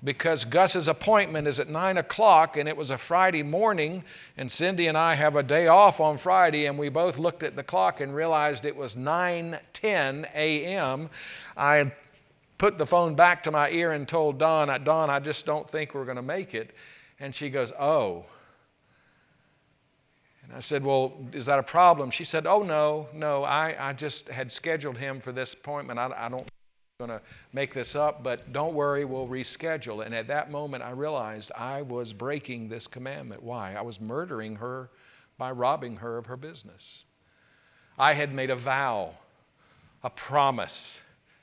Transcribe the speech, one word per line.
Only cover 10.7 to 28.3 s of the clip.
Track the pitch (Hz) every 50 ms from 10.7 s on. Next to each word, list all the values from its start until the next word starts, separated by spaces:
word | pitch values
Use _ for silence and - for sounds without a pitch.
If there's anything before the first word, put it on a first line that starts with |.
| 190 190 151 131 131 143 160 156 - - - - - - - - -
I | - 139 143 151 147 143 131 - - _ _ _ _ _ _ _ _ _ _ _ -
put | 190 208 196 165
the | 151
phone | - 175 175 175 165 147
back | 147 175 175 175 - -
to | 160
my | 156 147 143 -
ear | 170 170 170 165
and | 156 147 139
told | - 165 165 156 147 139 131
Dawn, | 156 160 160 156 147 143 135 131 135
"Dawn, | 147 160 160 156 143
I | 139 139
just | 139 151 147 - -
don't | 151 151 156 - -
think | - 156 151 - -
we're | 139 131
gonna | 127 127 123 127
make | 139 165 196 185 - -
it." | 110 110 - - - - - - - - _ _ _
And | 139 139 127
she | - 151 139
goes, | 131 139 123 113 -
"Oh." | - 139 147 160 147 113 95 87 85 87 - - - _ _ _ _ _ _ _ _ _ _ _ _ _ _ _ _ _ _ _ _ _ _ _ _ _ _ _ _ _ _ _ _ _ _ _ _ _ _ _ _ 135
And | 123 123
I | 127
said, | - - 147 139 135
"Well, | 139 139 131 131 127 - - 131 117 -
is | 143 117
that | 135 143 135
a | 135
problem?" | - - 170 180 175 170 147 139 123 -
She | - 165
said, | - - 160 156
"Oh, | 165 196 214 208
no, | 175 156 151 151 151 151 156 147 127 151
no, | 156 156 151 143 139 139
I, | - 139 151 156 160 - - 135 139
I | 139
just | 131 151 143 - - - -
had | 123 127 127 113 -
scheduled | - - 160 160 151 143 143 123
him | 117 139 139 135 131
for | - 131 123
this | 131 127 - -
appointment. | - - 143 147 143 135 123 120 120
I, | 123 131 -
I | - 117 117
don't | 127 127 131 - - _ _ _ _ _ _ _ _ _
gonna | 120 117 113 107 - - - - - _ -
make | 135 139 135 -
this | 131 117 - -
up, | 147 151 151 147 147 123
but | 131